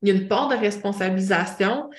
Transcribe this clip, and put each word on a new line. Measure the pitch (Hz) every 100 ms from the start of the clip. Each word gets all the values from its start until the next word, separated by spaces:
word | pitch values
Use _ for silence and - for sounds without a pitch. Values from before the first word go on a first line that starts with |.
il | 202
y |
a | 190
une | 190
part | 214 277
de | 240
responsabilisation. | 208 208 202 202 185 190 190 175 180 - 196 269 294